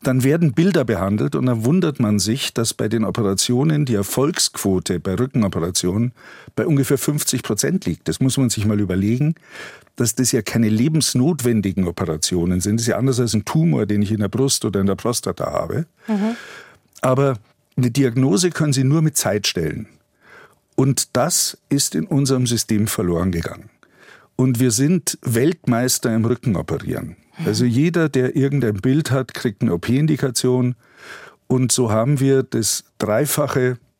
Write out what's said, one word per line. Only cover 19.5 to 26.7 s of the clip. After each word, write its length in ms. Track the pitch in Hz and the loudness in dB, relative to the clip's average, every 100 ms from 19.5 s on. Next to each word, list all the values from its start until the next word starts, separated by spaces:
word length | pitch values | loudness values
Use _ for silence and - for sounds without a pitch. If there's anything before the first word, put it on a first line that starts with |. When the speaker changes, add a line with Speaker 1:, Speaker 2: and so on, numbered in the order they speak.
| 90 78 - 107 _ _ _ _ - - _ _ - | -2 -4 -6 -12 _ _ _ _ -20 -20 _ _ 0
Speaker 1:
Und 400 | 135 131 - - | 2 0 -2 0
das 400 | 151 - - - - | 0 0 -2 -6 -2
ist 260 | 139 - 160 | -2 0 -4
in 100 | - | -2
unserem 400 | 143 135 131 123 | 0 2 2 0
System 400 | 117 - 104 107 | -2 0 0 0
verloren 460 | - 90 85 92 | 0 0 0 0
gegangen. 400 | 85 - - - _ _ _ - - _ - | -2 -4 -10 -20 _ _ _ -20 -20 _ -2
Und 240 | 131 120 | 0 2
wir 100 | 127 | 2
sind 480 | 107 143 180 - - | 2 2 2 -2 -6
Weltmeister 880 | 127 113 151 180 - 117 127 - 127 | -2 2 2 0 0 0 0 0 0
im 120 | 113 113 | 0 0
Rückenoperieren. 920 | 123 123 87 80 | 0 -2 -2 -2